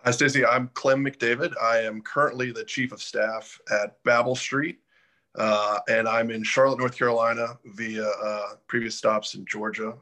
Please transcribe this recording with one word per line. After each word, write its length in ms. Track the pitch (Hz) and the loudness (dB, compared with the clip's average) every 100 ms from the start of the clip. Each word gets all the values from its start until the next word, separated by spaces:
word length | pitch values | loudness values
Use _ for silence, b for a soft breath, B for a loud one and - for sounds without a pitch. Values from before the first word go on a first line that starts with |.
Hi, 60 | 123 | 0
Stacy. 340 | 120 143 139 | 2 4 4
I'm 260 | 117 123 123 | 4 4 0
Clem 320 | - 139 135 139 | -2 2 4 2
McDavid. 480 | - 117 120 - 117 | 0 0 2 0 0
I 200 | 113 117 | 2 2
am 200 | 113 110 | 0 -6
currently 500 | 107 - 143 127 127 | -6 0 2 0 -4
the 120 | 113 | -6
Chief 280 | 110 - 127 | -8 -4 -4
of 120 | 107 | -6
Staff 580 | - 110 107 110 - - - | -8 -2 -2 -2 -10 -14 -2
at 340 | 104 104 - 117 | -2 -2 -4 2
Babel 300 | 120 120 127 | 2 2 -2
Street, 440 | - 135 156 - _ _ _ _ _ - | -2 -4 -4 -8 _ _ _ _ _ -4
uh, 460 | 110 104 104 104 - | 0 2 2 0 0
and 200 | 113 113 | 0 2
I'm 240 | 113 113 | 0 0
in 120 | 113 | -2
Charlotte, 360 | 110 - 135 127 | -2 4 4 4
North 180 | 127 123 | -2 0
Carolina, 640 | 123 117 113 117 117 120 113 | 0 2 2 0 -4 -8 -18
via, 420 | 101 113 110 107 | -10 -8 -4 -4
uh, 480 | 101 107 104 101 107 - | -4 -4 -4 -6 -12 -6
previous 300 | 120 113 110 | -4 -4 -2
stops 400 | 110 107 - - | 0 0 -2 -10
in 100 | 98 | -10
Georgia 480 | 104 107 107 110 120 | -6 -6 -6 -8 -10